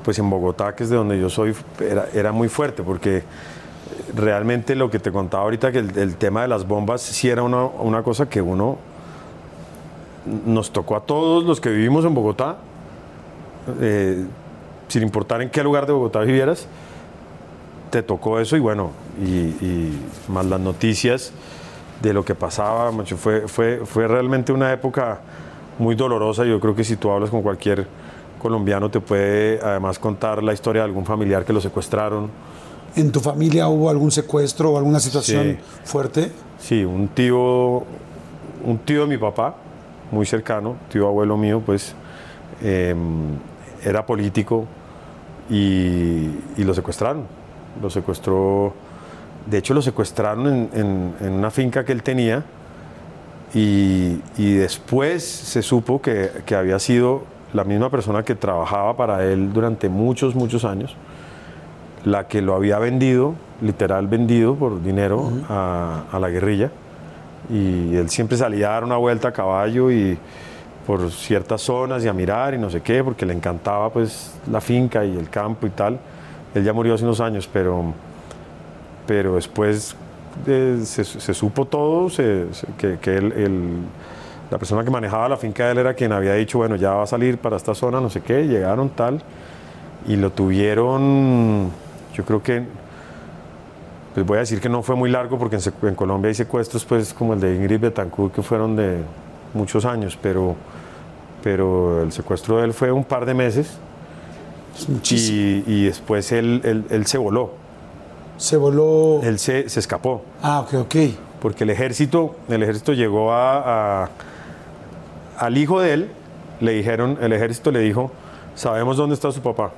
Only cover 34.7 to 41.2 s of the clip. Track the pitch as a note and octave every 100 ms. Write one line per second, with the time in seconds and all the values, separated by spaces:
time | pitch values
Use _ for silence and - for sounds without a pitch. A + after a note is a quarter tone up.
34.7 | D3 C#3+ D3+ C3 C3 A#2+ G#2+ G#2 F#2 -
35.7 | - - C#3+ B2+ D3+ E3 - - - -
36.7 | A2+ F#2 F#2 G2+ - B2 B2 B2+ B2 B2
37.7 | B2 - - - - - - - - A#2+
38.7 | A2+ - D3 D3 C3+ G#2+ G#2 A#2+ - -
39.7 | - - - - G#2+ G#2 A2+ A2 A2 G#2+
40.7 | B2+ - G#2+ G2+ G2+